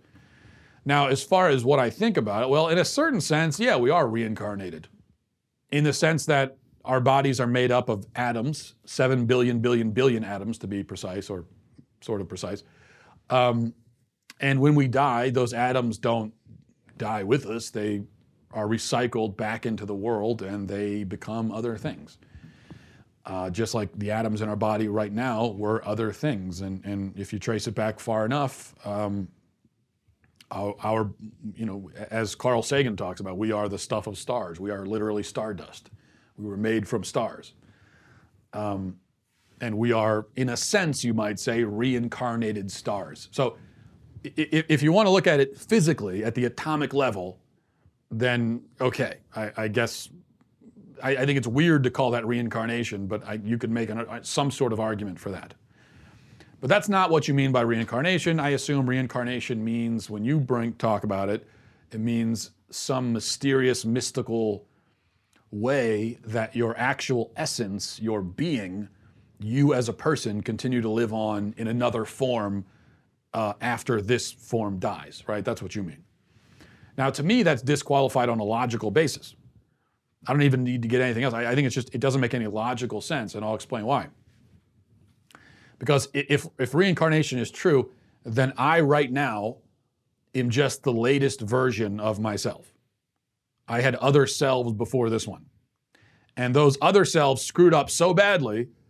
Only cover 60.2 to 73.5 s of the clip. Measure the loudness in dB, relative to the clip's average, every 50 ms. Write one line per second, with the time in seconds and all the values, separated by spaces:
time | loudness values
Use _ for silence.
60.2 | -2 0 0 0 2 0 0 0 0 -2 -4 -2 0 0 0 0 0 -2 -2 -2
61.2 | -2 -2 -2 -4 -6 -12 _ _ _ _ _ _ _ _ -8 -4 -2 -2 0 0
62.2 | 0 0 -2 -4 -6 -10 -16 _ _ _ -12 -10 -6 -4 -2 -2 -2 -2 -2 -2
63.2 | -2 -4 -6 -2 0 2 2 4 4 2 2 0 0 -2 -2 -2 -2 -2 -4 -4
64.2 | -4 -2 -2 0 0 0 -2 -4 -8 _ _ _ _ _ _ _ _ _ _ _
65.2 | _ _ _ _ _ _ -8 -4 0 0 2 2 2 2 0 0 -2 -4 -6 -10
66.2 | -12 -6 -4 -4 -4 -4 -2 -2 -2 -2 0 -2 -2 -2 -2 -2 -2 -2 -2 -2
67.2 | -2 -4 -6 -6 -6 -6 -4 -4 -6 -6 -6 -6 -8 -10 -10 -6 -4 -4 -2 -2
68.2 | -4 -6 -6 -4 -4 -2 -2 -2 -4 -6 -8 -10 -10 -12 -16 _ _ -20 _ _
69.2 | _ _ _ _ -8 -4 2 4 4 4 4 4 2 0 -4 -2 0 0 0 0
70.2 | -2 -4 -4 -4 -4 -4 -6 -4 -4 -2 0 0 0 0 0 0 0 0 -2 -2
71.2 | -2 -2 -2 -2 -4 -6 -6 -6 -4 -4 -2 0 0 0 0 -2 -4 -6 -4 -2
72.2 | -2 0 0 0 -2 -2 -4 -6 -8 -10 _ _ _ _ _ _ _ _ _ _
73.2 | _ _ -6 -4 -2 -2